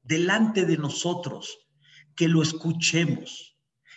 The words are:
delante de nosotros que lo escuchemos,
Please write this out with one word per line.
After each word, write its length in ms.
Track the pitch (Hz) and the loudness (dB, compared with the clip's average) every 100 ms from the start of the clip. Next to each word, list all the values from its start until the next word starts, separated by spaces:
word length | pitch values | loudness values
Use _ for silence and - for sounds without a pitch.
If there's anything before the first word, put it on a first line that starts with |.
delante 640 | 123 160 180 214 220 196 165 | -2 0 2 2 2 2 2
de 100 | 156 | 0
nosotros 840 | 147 - 175 170 - - - - _ _ _ - _ | -2 -4 -4 -4 -6 -10 -12 -18 _ _ _ -20 _
que 140 | - 165 | 0 4
lo 140 | 165 | 4
escuchemos, 1120 | 147 160 165 165 - 160 156 120 - - - _ _ _ _ | 2 0 -4 -2 0 2 0 -2 -8 -18 -20 _ _ _ _